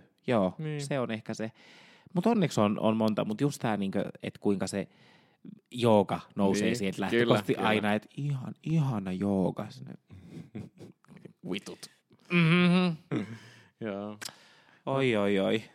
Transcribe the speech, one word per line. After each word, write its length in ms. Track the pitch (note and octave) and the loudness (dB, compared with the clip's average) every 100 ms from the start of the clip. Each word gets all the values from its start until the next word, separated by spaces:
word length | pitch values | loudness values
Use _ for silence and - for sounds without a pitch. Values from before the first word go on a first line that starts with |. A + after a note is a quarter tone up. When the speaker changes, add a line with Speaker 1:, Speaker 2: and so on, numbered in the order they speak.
| - _ - | -12 _ 0
Speaker 1:
joo, 260 | A#2 F#2 F2+ | 2 2 0
Speaker 2:
Niin. 240 | D#3 D3+ | -8 -6
Speaker 1:
se 180 | C#3 C#3 | -4 -4
on 120 | A#2 | -2
ehkä 220 | A2 - | -6 -8
se. 180 | A2 A2 - - - - - - | -8 -8 -10 -20 -20 -20 -20 -8
Mut 120 | E3+ A3 | 0 2
onneksi 360 | A#3 D#3 - | 2 2 4
on, 180 | G#2 G#2 | 2 4
on 180 | G#2+ A2 | 2 2
monta, 280 | A2 G#2 G#2 | 2 2 -2
mut 160 | G#2+ | 0
just 200 | C#3+ C3+ | -2 -2
tää 160 | B2 G#2 | -4 -2
niinkö, 280 | G2 G2 - - | -2 -2 -4 -6
et 140 | F#2+ - | -10 -4
kuinka 300 | G#2 G2 F#2+ | 0 0 -2
se 200 | G2+ F#2 _ - _ _ _ - - _ | -4 -6 _ -20 _ _ _ -20 -20 _
jooga 480 | B2 A#2 G#2+ F#2+ - - - | 0 4 6 4 -2 -6 0
nousee 300 | G2 G2 G2 | 2 2 0
Speaker 2:
Niin, 100 | F#2 | 0
Speaker 1:
sieltä 200 | G2 F2+ | -4 -4
Speaker 2:
kyllä, 80 | F#2+ | 0
Speaker 1:
lähtökohtaisesti 420 | A#2 A#2+ A#2+ G2+ | 2 4 4 2
Speaker 2:
kyllä. 140 | B2+ A2 | 0 2
Speaker 1:
aina, 260 | G#2+ G#2 | 2 2
et 140 | G#2 - - | 0 -4 -8
ihan, 360 | C#3+ C#3 - - | -6 -4 -8 -10
ihana 480 | D3+ D#3+ C3+ A2 F#2+ | -2 0 0 -2 -4
jooga. 560 | F#2 G2+ G2 F2+ - G#2 | -4 0 2 0 -2 -10
Speaker 2:
<laughs> 40 | - - - _ F#2+ - - - G#2+ - - - - _ - - _ - | -12 -16 -18 _ -20 -18 -18 -16 -16 -16 -18 -20 -20 _ -20 -20 _ -10
Vitut. 280 | F#2+ - F2 - _ _ _ - | -10 -10 -18 -20 _ _ _ -2
Speaker 1:
Mhm. 920 | F3 D#3+ F3 F3+ F3+ F3+ D#3+ - C3+ G2+ A2+ - - - - | 2 4 4 4 4 2 -2 -6 -6 -4 -10 -18 -20 -20 -12
Speaker 2:
Joo. 360 | A2+ G2 G#2 G#2+ - - - _ _ _ - | -8 -8 -8 -12 -16 -18 -20 _ _ _ -4
Speaker 1:
Oi, 300 | C3+ C3+ G#2+ | 0 2 2
oi, 240 | G2+ G2 | 2 2
oi. 240 | G2 A2 A2 | 2 0 -4